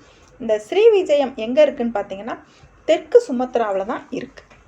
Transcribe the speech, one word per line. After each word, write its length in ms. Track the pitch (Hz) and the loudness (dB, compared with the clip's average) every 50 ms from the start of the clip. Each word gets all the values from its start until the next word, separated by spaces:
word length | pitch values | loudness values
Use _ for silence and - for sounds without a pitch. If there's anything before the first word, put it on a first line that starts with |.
| - - _ _ _ _ - - | -20 -20 _ _ _ _ -20 -14
இந்த 180 | - 226 214 214 | -4 -4 -4 -4
ஸ்ரீ 240 | 214 - 349 359 427 466 | -4 -4 0 4 6 6
விஜயம் 420 | 440 392 359 - 302 285 277 247 - | 6 4 2 2 0 0 0 -2 -4
எங்க 260 | - 220 220 254 294 302 | -8 -8 -2 4 4 4
இருக்குன்னு 300 | 285 247 - 240 240 233 | 4 2 -2 -6 -4 -4
பார்த்தீங்கன்னா, 420 | 208 196 - 190 196 208 233 - - - _ _ _ - - _ _ _ | -4 -6 -6 -10 -14 -12 -12 -14 -14 -16 _ _ _ -20 -20 _ _ _
தெற்கு 380 | - 311 320 - - - 480 466 | 0 0 0 0 2 2 2 2
சுமத்ராவுல 640 | - 277 240 254 247 - 233 233 214 196 190 190 | 2 -4 -4 -4 -4 -2 -4 -2 -2 -2 -4 -4
தான் 200 | 208 269 370 - - | -6 -8 -10 -10 -10
இருக்கு. 320 | - 185 - - - - - _ - - _ | -10 -10 -10 -12 -16 -20 -20 _ -20 -20 _